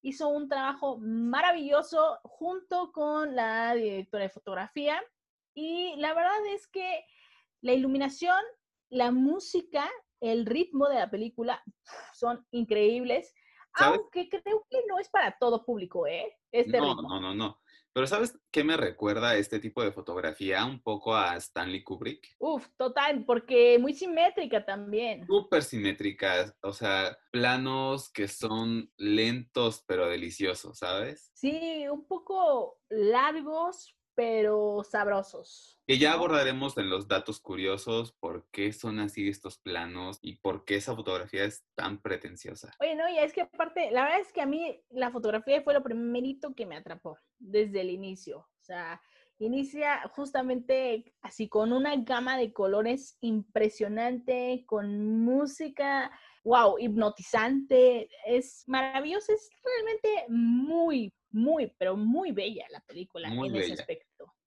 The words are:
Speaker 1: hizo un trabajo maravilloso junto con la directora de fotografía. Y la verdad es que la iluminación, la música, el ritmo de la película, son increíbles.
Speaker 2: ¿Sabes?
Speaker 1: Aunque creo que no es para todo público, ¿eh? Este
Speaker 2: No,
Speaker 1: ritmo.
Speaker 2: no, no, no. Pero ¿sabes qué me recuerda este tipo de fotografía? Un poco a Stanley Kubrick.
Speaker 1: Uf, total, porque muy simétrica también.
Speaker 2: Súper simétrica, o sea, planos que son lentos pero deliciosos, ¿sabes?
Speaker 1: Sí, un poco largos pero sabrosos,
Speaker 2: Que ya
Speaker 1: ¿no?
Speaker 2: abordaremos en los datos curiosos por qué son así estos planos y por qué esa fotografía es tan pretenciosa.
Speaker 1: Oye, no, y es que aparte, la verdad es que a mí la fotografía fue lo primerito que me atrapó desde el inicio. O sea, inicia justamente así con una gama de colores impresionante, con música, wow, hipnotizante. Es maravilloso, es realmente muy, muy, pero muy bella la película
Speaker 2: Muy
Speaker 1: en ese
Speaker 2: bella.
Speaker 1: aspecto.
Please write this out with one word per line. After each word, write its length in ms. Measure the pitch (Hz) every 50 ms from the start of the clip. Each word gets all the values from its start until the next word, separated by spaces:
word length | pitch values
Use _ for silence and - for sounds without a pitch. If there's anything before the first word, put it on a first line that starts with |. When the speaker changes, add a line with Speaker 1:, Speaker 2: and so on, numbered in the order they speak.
Speaker 1:
hizo 280 | _ 269 269 - 320 294
un 200 | 294 294 294 277
trabajo 500 | 285 277 262 262 277 277 - 277 254 233
maravilloso 1200 | 220 220 226 226 233 233 247 285 330 359 349 339 294 277 285 294 302 311 330 320 311 320 294 - _
junto 680 | - - - 320 339 359 381 370 _ 370 359 359 349 _
con 420 | 320 294 302 302 302 311 302 262
la 400 | 247 226 220 220 226 233 233 240
directora 500 | 233 226 208 196 196 190 _ - 208 196
de 60 | 190
fotografía. 720 | - - _ - 196 185 190 220 _ 302 285 294 302 339 427 - _ _ _ _ _ _ _ _ _
Y 400 | 285 302 320 330 349 359 359 320
la 180 | 285 294 311 320
verdad 320 | 330 339 359 403 427 427 415 403
es 140 | 403 - _
que 360 | - 392 370 370 370 320 - _ _ _ _ _ _ _ _ _ _ _ -
la 100 | 247 254
iluminación, 680 | 262 262 269 262 277 277 269 277 - 339 349 359 381 415 466 - _ _ _ _ _ _ _
la 200 | - 254 240 240
música, 800 | 247 254 262 277 320 392 359 - - 349 349 - - 294 285 330 508 466 _ _ _ _
el 260 | - 233 226 240 233
ritmo 420 | 214 240 302 359 359 339 269 277 285
de 80 | 277
la 140 | 247 277 240
película, 520 | 208 202 220 233 - - 233 240 - - _ - - _ _ - - - - - -
son 320 | - - 233 240 240 - _
increíbles. 840 | - 240 233 226 214 208 208 208 233 247 247 247 233 294 349 - _ _ _ _ _ _ - _ _
Speaker 2:
¿Sabes? 240 | 339 381 427 453 427
Speaker 1:
Aunque 280 | 415 - - 359 359 -
creo 380 | - 339 - 403 427 427 427 _
que 100 | 494 523 480 427
no 100 | 392 359
es 100 | 392 -
para 280 | - 403 330 202 185 _
todo 260 | 254 240 233 226 233
público, 440 | - 240 208 185 180 - 185 165 147
¿eh? 280 | 160 175 - - - _ _ _
Este 280 | - 240 240 214 233 240
Speaker 2:
No, 180 | - 143 131
Speaker 1:
ritmo. 120 | - 80 82
Speaker 2:
no, 120 | 92 95
no, 140 | 95 92 95
no. 260 | 104 113 101 101 _ _ _ _ _ _ _ _
Pero 160 | 127 131 135
¿sabes 280 | 196 208 233 233 - - _ _
qué 140 | - 156 147
me 120 | 156 165
recuerda 600 | 160 - 92 87 - - 104 104 110 117 120 117
este 240 | 104 101 - - 107
tipo 220 | 104 110 - - 120
de 80 | 101 90
fotografía? 720 | - 90 - 87 90 87 80 78 - 98 95 95 92 107
Un 180 | 127 135 123 _
poco 320 | 113 107 104 - 113 110
a 220 | 107 98 90 87
Stanley 480 | 85 - - _ 87 87 90 92 95 98
Kubrick. 500 | - 95 - - 117 147 - - - _ _
Speaker 1:
Uf, 280 | - 302 320 269 - - _
total, 480 | _ 262 254 247 294 277 294 294 262 214
porque 540 | - 247 240 240 - 262 240 240 240 240 240
muy 160 | 247 277 294
simétrica 680 | - 370 370 339 320 339 370 370 - 349 240 240 214 202
también. 600 | - 196 202 208 202 208 214 240 233 214 180 175
Speaker 2:
Súper 360 | 180 190 202 202 - - 160 135
simétrica, 880 | - - 113 101 98 92 - 104 101 95 - - 95 92 90 90 90 - _ -
o 100 | 98 98
sea, 440 | - 117 104 98 95 95 92 90 - _ _
planos 800 | - 123 120 123 127 127 131 131 131 135 135 135 135 139 - -
que 160 | _ - 101
son 680 | 98 - - - 110 110 110 113 113 117 117 110 - _
lentos 880 | _ 98 104 104 107 110 117 120 127 123 _ _ 127 120 113 110 - _
pero 220 | _ 95 90 90 87
deliciosos, 680 | 87 - - - 85 - 98 92 90 - - - - -
¿sabes? 520 | - 90 92 98 107 135 151 - - _ _
Speaker 1:
Sí, 520 | _ - 269 302 320 330 330 320 311 294 277
un 180 | 294 294 294
poco 760 | _ 381 349 349 - 392 381 359 320 285 247 202 160 - _ _ _
largos 1080 | 214 220 208 208 226 247 262 302 311 320 285 294 311 320 330 349 349 - - - _ _ _ _ _
pero 680 | - 240 233 226 220 214 208 214 214 208 208 208 208 202
sabrosos, 960 | - - 214 202 202 202 196 196 - - - - - - - - - _ _ _
Speaker 2:
Que 100 | - 131
ya 140 | 127 147 151
Speaker 1:
¿no? 60 | 156
Speaker 2:
abordaremos 600 | 165 170 170 160 147 139 131 131 131 135 139 135
en 140 | 127 98 95
los 160 | 92 95 101
datos 320 | 101 98 95 - - - -
curiosos 720 | _ - 95 90 92 95 95 98 - 120 113 113 117 117 _ _
por 300 | - 85 85 87 - _
qué 220 | - - 101 104 107
son 260 | - - 113 107 107
así 300 | 104 104 - - 101 98
estos 300 | 101 98 _ 95 - -
planos 600 | _ 92 90 85 85 87 87 90 90 92 98 -
y 200 | - - 90 _
por 240 | _ 98 92 90 -
qué 100 | - 101
esa 220 | 98 - - 120
fotografía 480 | 110 107 98 92 90 87 92 - 95 98
es 200 | 101 107 - _ _ _
tan 260 | - 90 92 101 101 _
pretenciosa. 720 | 98 95 90 - 85 90 87 - - - - - - - _
Speaker 1:
Oye, 160 | 285 320 320
no, 120 | 302 330 349
y 80 | 359 320
es 140 | 302 302 302
que 100 | - 349
aparte, 500 | - - - 330 320 320 359 339 233 220
la 100 | 247 262
verdad 160 | 285 320 381
es 140 | 392 - _
que 80 | 349
a 60 | 294
mí 360 | 269 285 320 339 320 - - _ _
la 220 | 233 254 254 247 240
fotografía 500 | 240 214 214 208 220 220 269 277 294 285
fue 100 | 294 285
lo 120 | 285 269
primerito 680 | 262 226 233 233 233 240 247 247 262 277 269 - 294 262
que 100 | - 226
me 80 | 185 156
atrapó 420 | 156 - - 165 - _ 170 156 - _ _ _ _
desde 420 | - 190 196 208 214 208 196 196
el 100 | 185 185
inicio. 480 | 180 185 196 190 190 185 - - - 147
O 240 | 165 _ _ _ _
sea, 360 | _ 180 175 175 165 170 175 _ _ _ _ _ _ _ _
inicia 640 | 214 226 247 269 277 269 277 294 294 294 285 - - -
justamente 1080 | - - 285 277 277 277 254 254 254 247 247 - 262 262 262 254 233 220 233 _ _ _ -
así 260 | 202 - - 220 214
con 240 | - 214 214 226 240
una 220 | 262 269 294 294
gama 420 | 277 233 - 262 240 247 254 262
de 160 | 262 247 214 233
colores 680 | - 202 190 202 208 214 226 247 269 269 - - _
impresionante, 1400 | - 233 220 214 202 _ _ 214 214 214 214 - 214 202 208 220 233 240 254 247 247 254 254 247 247 247 254 254 254
con 540 | - 226 208 202 202 202 208 214 214 220 226
música, 880 | 226 233 254 269 294 277 277 - 330 302 277 - - 277 277 277 254 262 - - - - - _ _
wow, 340 | 214 247 247 - 311 277
hipnotizante. 1300 | - 226 240 208 220 220 208 208 - 180 - - 226 214 240 269 277 269 269 269 254 254 254 247 233 214 - - - -
Es 380 | 214 240 247 254 - - - -
maravilloso, 680 | - 262 262 262 269 262 269 277 302 349 415 427 - 427
es 160 | 427 - - _ _ _
realmente 600 | 508 508 480 440 440 453 440 - 427 427 392 - -
muy, 880 | 233 233 233 233 240 247 262 294 320 339 330 339 302 262 220 196 _ _ _ _
muy, 420 | - 214 233 277 320 311 262 - _ _
pero 180 | 185 185 190
muy 360 | 208 214 220 240 320 392 359 233
bella 340 | 196 196 202 226 185 - -
la 100 | - -
película 480 | _ _ - - 185 - _ 175 165 -
Speaker 2:
Muy 220 | 113 123 131 135
Speaker 1:
en 60 | 120
ese 140 | - 92 85
Speaker 2:
bella. 120 | - - -
Speaker 1:
aspecto. 520 | - 165 160 _ _ _ _ - - _ _ _